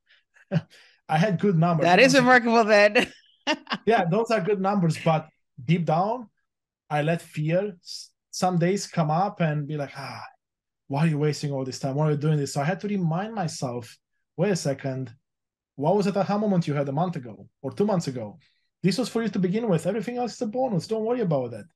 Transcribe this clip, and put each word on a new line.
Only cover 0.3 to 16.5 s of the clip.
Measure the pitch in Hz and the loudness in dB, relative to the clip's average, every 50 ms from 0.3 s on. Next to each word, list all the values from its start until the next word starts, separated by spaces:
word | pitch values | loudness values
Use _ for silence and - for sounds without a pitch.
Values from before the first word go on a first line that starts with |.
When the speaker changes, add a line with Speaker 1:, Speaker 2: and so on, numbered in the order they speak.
| _ _ _ - | _ _ _ -4
Speaker 1:
<laughs> | 190 160 - _ - - _ _ _ _ _ | -4 -4 -4 _ -20 -20 _ _ _ _ _
I | - 160 | -2 0
had | 156 170 165 175 165 | 2 2 2 2 2
good | - 208 180 | 0 2 2
numbers. | 160 165 175 170 156 165 | 4 2 2 2 2 4
Speaker 2:
That | 170 180 196 | 4 6 6
is | 254 262 262 | 6 6 6
Speaker 1:
Those | 269 | 6
are | 247 | 6
Speaker 2:
remarkable | 247 254 247 226 240 226 233 220 | 6 6 6 4 4 2 4 4
then. | 208 214 202 208 214 208 240 - - | 6 6 6 6 6 4 2 0 -2
<laughs> | - - _ _ _ _ - 277 311 302 - - 240 - - | -6 -18 _ _ _ _ -4 -4 -4 -4 -4 -8 -8 -4 0
Speaker 1:
Yeah, | 202 226 220 180 165 | 2 2 2 2 2
those | 185 220 226 226 | 0 0 0 0
are | 226 214 | 0 -2
good | 165 208 208 190 | 0 0 0 0
numbers. | 190 190 214 202 170 160 - - - | 0 0 0 2 2 0 0 0 0
But | 165 156 151 - - _ _ _ _ _ - 120 | 0 0 0 -2 -6 _ _ _ _ _ -6 0
deep | 156 170 190 160 | 0 0 2 2
down, | 160 156 165 190 214 240 254 220 - _ _ _ _ _ _ _ _ _ _ _ - | 0 0 0 0 -2 -2 -6 -8 -14 _ _ _ _ _ _ _ _ _ _ _ -4
I | 151 151 | -2 -2
let | 143 160 170 165 | 0 0 -2 -2
fear | - - - 156 151 156 170 185 208 208 180 - - | -4 -8 -6 -4 -2 0 0 0 0 -2 -8 -12 -16
s-, | - - - - - _ _ _ _ | -16 -16 -16 -16 -20 _ _ _ _
some | - - 190 180 185 | -6 -2 -2 0 2
days | 165 170 180 202 196 - | 2 2 2 0 0 -4
come | - - 175 156 151 | -4 -2 -2 0 0
up | 156 170 196 208 202 - | 2 0 0 -2 -2 -2
and | 170 156 147 151 143 | -2 0 0 -2 -4
be | 139 151 | -6 -6
like, | 147 139 135 - | -6 -8 -8 -10
"Ah, | 139 135 117 110 104 - - _ _ _ _ _ _ _ _ _ _ _ | -14 -14 -14 -14 -14 -16 -18 _ _ _ _ _ _ _ _ _ _ _
why | - 139 139 | -6 -2 0
are | 160 | 2
you | 165 151 | 2 2
wasting | 143 151 151 143 - - 143 | 2 0 0 0 -2 -4 -4
all | 143 131 131 | -4 -4 -6
this | 127 120 | -6 -8
time? | - - 135 131 | -6 -6 -4 0
Why | 147 156 | 0 2
are | 151 | 2
you | 151 | 2
doing | 139 143 156 151 | 2 2 2 2
this?" | 147 139 - - | 2 0 -2 -2
So | 151 | -2
I | 139 | 0
had | 160 190 - | -2 -2 -2
to | - | -2
remind | 202 202 190 175 160 165 180 208 226 226 | -4 -2 0 0 0 0 -2 -4 -4 -4
myself, | 208 175 151 - - 143 123 120 123 113 - - _ _ _ _ _ _ _ _ | -4 -4 -4 -6 -6 -6 -6 -6 -8 -10 -12 -18 _ _ _ _ _ _ _ _
"Wait | - 175 208 | 0 0 0
a | 185 | 0
second, | 170 - 143 135 - - 135 131 131 131 117 - _ _ _ _ _ _ _ _ _ _ _ _ | 0 -2 -4 -4 -4 -4 -6 -6 -6 -8 -10 -12 _ _ _ _ _ _ _ _ _ _ _ _
what | - 135 160 196 | -2 0 2 2
was | 208 180 | 2 2
that | 202 185 | 2 0
aha | 196 180 - 202 | 0 0 0 0
moment | 208 220 208 | 0 0 2